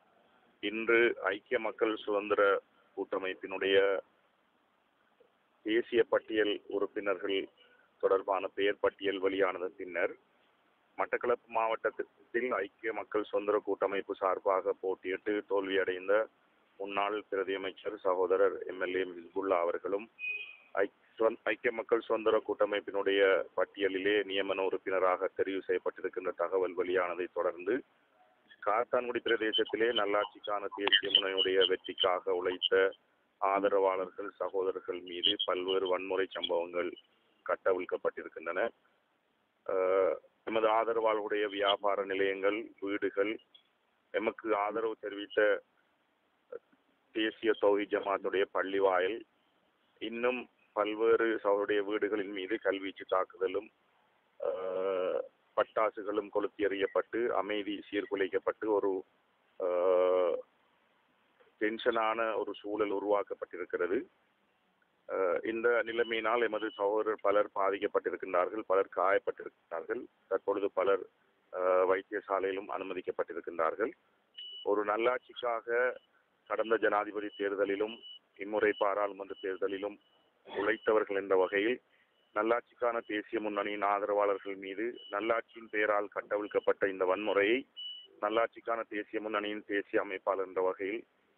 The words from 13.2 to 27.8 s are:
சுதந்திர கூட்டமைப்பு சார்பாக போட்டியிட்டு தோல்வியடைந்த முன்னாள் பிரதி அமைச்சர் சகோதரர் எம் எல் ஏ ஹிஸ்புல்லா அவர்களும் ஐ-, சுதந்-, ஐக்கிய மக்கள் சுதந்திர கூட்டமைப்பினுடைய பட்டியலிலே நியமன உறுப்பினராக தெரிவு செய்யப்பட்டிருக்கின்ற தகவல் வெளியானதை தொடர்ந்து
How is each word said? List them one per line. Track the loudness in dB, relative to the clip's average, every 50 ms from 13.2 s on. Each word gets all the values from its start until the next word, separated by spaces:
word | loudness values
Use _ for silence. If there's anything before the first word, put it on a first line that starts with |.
| -2
சுதந்திர | 0 -2 -2 0 2 2 2
கூட்டமைப்பு | 2 0 -2 0 0 0 0 -2 -4 -4 -4
சார்பாக | 0 0 0 0 2 2 2 2 2 2 0 -2 -2 -2
போட்டியிட்டு | -4 -4 -4 -4 -6 -6 -4 -2 -2 -2 -2 -2 -2
தோல்வியடைந்த | -2 -2 0 2 2 0 2 0 -2 -2 0 2 2 4 2 0 _ _ _ _ _ _ _ _ _
முன்னாள் | -10 -8 -6 -2 -2 -2 0 -2 -4 -4 -4
பிரதி | -2 -2 -2 0 -2
அமைச்சர் | -4 -4 -6 -8 -8 -8 -8 -8 -2
சகோதரர் | 0 0 2 2 2 4 4 6 4 4 2 0 -6
எம் | -8 -6 -4
எல் | -2 0 0
ஏ | 0 0
ஹிஸ்புல்லா | -2 -4 -12 -14 -10 -6 -2 0 2 4 4
அவர்களும் | 4 2 0 -2 -4 -2 -4 -4 -4 -6 _ -10 -8 -8 -8 -8 -10 -14 -18 -20 -16 _ -2
ஐ-, | -2 -2 -2 _ _ _ _ _ 0
சுதந்-, | 0 0 0 0 -2
ஐக்கிய | -4 -2 -2 -2 -2 -2
மக்கள் | -2 -2 0 0 0
சுதந்திர | 2 0 -2 0 2 4 2 2 2 0
கூட்டமைப்பினுடைய | 0 2 2 2 2 0 -2 -2 -4 -2 0 2 4 6 6 6 6 4 2 -2 -2
பட்டியலிலே | -2 -2 -2 -2 -2 -2 0 0 0 0 2 2 2 2
நியமன | 0 -2 -2 -2 -2 0 0 0
உறுப்பினராக | 0 -2 -2 -4 -2 0 2 2 2 2 2 0 -2 -2
தெரிவு | -2 -2 -2 -2 -4 -2
செய்யப்பட்டிருக்கின்ற | -2 -2 0 -2 -4 -6 -6 -6 -8 -6 -6 -6 -6 -4
தகவல் | -4 -2 0 0 0 0 0 -2
வெளியானதை | -2 -2 0 0 0 0 0 -2 -4 -6 -6 -2
தொடர்ந்து | -2 -2 -2 -2 -4 -4 -2 -2 -2